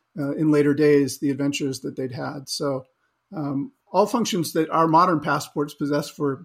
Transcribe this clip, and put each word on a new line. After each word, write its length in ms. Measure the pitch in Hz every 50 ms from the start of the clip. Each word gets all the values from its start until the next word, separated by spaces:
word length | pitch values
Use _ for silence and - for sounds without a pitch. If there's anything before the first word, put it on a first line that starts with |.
| _ _ - 170
uh, 140 | 143 139 -
in 180 | - 156 156
later 220 | 151 147 147 147 143
days 460 | 143 151 147 147 143 143 131 131 -
the 120 | 156 139
adventures 500 | 135 127 143 143 143 - 151 135 131 -
that 140 | - 147 139
they'd 180 | - 131 127 120
had. 360 | 139 139 135 143 143 135 -
So, 380 | - - 156 143 135 131 - _ _ _ _ _ _ _ _ _ -
um, 360 | 156 147 143 139 139 143 - - _ _ _ -
all 140 | 185 208
functions 480 | 196 - 240 214 - 220 175 156 - -
that 160 | 165 160 -
our 180 | - 156 165 165
modern 320 | 156 165 180 185 175 147
passports 540 | - 160 143 147 - - - 160 147 151 -
possess 340 | - 147 143 147 147 143 -
for 340 | - - 147 143 135 - -